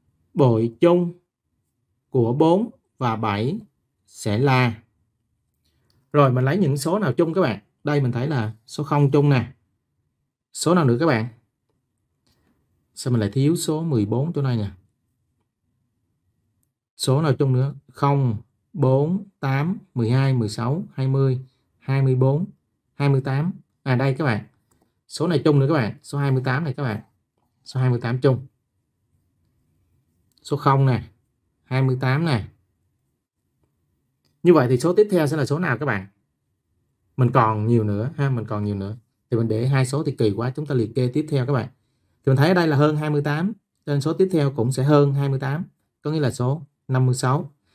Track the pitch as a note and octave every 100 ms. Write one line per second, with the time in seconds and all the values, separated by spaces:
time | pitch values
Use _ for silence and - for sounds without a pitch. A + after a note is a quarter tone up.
0 | _ _ _ D#3 C3 A2 A#2 - E3+ F3+
1 | F3 - _ _ _ _ _ _ _ _
2 | _ C3 A2+ C#3 D#3+ F#3 A#3 - _ -
3 | B2 A2 A2+ G2+ A#2+ G#3+ - _ _ _
4 | _ - A2+ G#2+ C#3 B2+ B2 G2+ _ _
5 | _ _ _ _ _ _ _ _ _ _
6 | _ D3 C3+ B2 C3 F#3 D#3 C#3+ D#3+ G3+
7 | E3 C3 E3 F3 D3+ G2 _ _ C#3+ D3
8 | B2+ A#2 D3 C#3 A2 - - - D3 D3
9 | C#3 D3 C#3+ C3 G#2 - _ _ _ _
10 | _ _ _ _ _ - D3+ F3+ C3+ A#2+
11 | E3 A2+ A#2+ - _ _ _ _ _ _
12 | _ _ _ _ _ _ _ _ _ -
13 | C3 A#2+ G2+ C3+ C#3 E3+ - D#3 E3 B2
14 | G2+ A#2 D#3 D3+ C3+ A#2 F#2+ F2+ _ _
15 | _ _ _ _ _ _ _ _ _ _
16 | _ _ _ _ _ _ _ _ _ -
17 | - C3+ D#3 B2 C3+ B2+ C3+ C3+ _ -
18 | C#3+ C#3+ B2+ G#2+ - _ _ F3+ C3 C3
19 | D3+ F#3+ - - C#3 C3+ D#3+ G#3 - B2
20 | A2+ B2+ C3+ B2+ G#2+ - A#2 D#3+ G#3 -
21 | C3+ C3+ C3+ B2+ C3 _ _ _ - C3+
22 | C3+ B2+ C3 D3 F#3+ - _ _ _ -
23 | C#3+ C3+ C3+ C3+ F3 - _ _ C3+ B2
24 | C3+ C3+ D3 G#2 - _ _ _ _ _
25 | _ - E3 D#3 D#3+ C#3+ C3+ D#3 G#2 -
26 | - C#3+ C#3 C3 B2+ C3 E3 - C3+ G#2
27 | - _ _ _ _ _ - C3 B2+ A#2+
28 | A#2 B2+ C#3 C3 - _ _ _ _ _
29 | _ _ _ _ _ _ _ _ _ _
30 | _ _ _ _ - C#3+ D3 C3+ C#3 -
31 | - _ _ _ _ _ - C3 C3 B2+
32 | C3 C3+ E3 A#2 F#2+ _ _ _ _ _
33 | _ _ _ _ _ _ _ _ _ _
34 | _ _ _ _ E3+ D#3+ B2 B2 D#3+ F#3
35 | G#3 F3+ D3 D3+ C3+ D3 F3 A#2 D3 G2+
36 | G2 _ _ _ _ _ _ _ _ _
37 | _ - B2 C3+ A2 G#2+ A2 A#2+ G#2+ G#2
38 | C3 D#3 C#3 B2 G#2 G#2+ G#2 G2+ G2 A#2
39 | _ _ - A2+ A2 G#2+ C3 C#3 B2+ C#3
40 | D#3 - A2 G2 B2 C#3 C#3+ C3+ G#2+ -
41 | B2 D3 D3+ C#3 B2 C3+ A2 _ _ _
42 | _ _ - C3 D#3 F3+ E3 C#3 D3 D3
43 | D3+ D3 D3 D3 F#3+ A3 _ _ - C#3+
44 | D3 E3 F#3+ E3 C#3 C#3 A#2+ C3 C3+ D3
45 | C#3+ C#3 C#3 C3+ C3+ D3+ - _ _ _
46 | D3 D#3 B2+ - B2 C#3 C#3 _ - C3
47 | B2+ B2 B2+ C#3+ D3 _ _